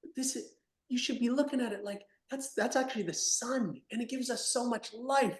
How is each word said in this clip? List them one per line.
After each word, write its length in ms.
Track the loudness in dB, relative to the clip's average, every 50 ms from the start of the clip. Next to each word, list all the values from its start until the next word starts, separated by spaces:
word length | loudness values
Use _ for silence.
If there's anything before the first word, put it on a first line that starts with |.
| -16 -12 -6
this 200 | -4 -2 -2 -2
is, 180 | -4 -6 -10 -14 _ _ _ _ _ _ _
you 80 | -2
should 220 | -2 0 0 0 2
be 100 | 2 2
looking 320 | 4 4 2 2 2 0
at 120 | 0 0 -2
it 100 | -4 -6
like, 180 | -6 -8 -8 -10 _ _ _ _ _
that's, 240 | -8 -8 -8 -6 -2
that's 220 | 0 0 2 4
actually 280 | 2 2 2 0 -2 -2
the 100 | -2 0
sun, 680 | 0 2 2 2 2 0 0 0 0 0 0 -2 -6 -12 _
and 100 | -4 -4
it 80 | -4 -2
gives 200 | -2 -4 0 0
us 160 | -2 -2 0
so 220 | 0 0 2 2
much 260 | 2 0 -2 -4 -8 -10
life. 440 | -10 -2 2 4 6 6 4 2